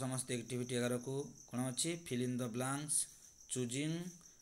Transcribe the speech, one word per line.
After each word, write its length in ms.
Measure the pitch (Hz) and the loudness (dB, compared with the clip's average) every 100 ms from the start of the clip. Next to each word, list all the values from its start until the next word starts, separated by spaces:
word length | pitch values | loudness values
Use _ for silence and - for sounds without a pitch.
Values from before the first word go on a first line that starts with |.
ସମସ୍ତେ, 300 | 131 131 - 123 | 0 0 0 0
activity 340 | 107 123 123 123 | 0 0 2 2
ଏଗାରକୁ 340 | 120 123 131 135 - - - | 4 2 0 -2 -4 -8 -4
କ'ଣ 80 | 120 131 | 0 0
ଅଛି? 220 | 123 165 170 170 | 2 0 0 0
Fill 180 | 123 127 | 2 2
in 60 | 123 | 2
the 80 | 123 117 | 0 0
blanks, 400 | 127 139 151 - - - - - - | 0 0 2 2 0 -4 -20 -18 -4
choosing 400 | 127 123 131 156 165 175 - - - | 0 0 2 2 0 -4 -10 -18 -20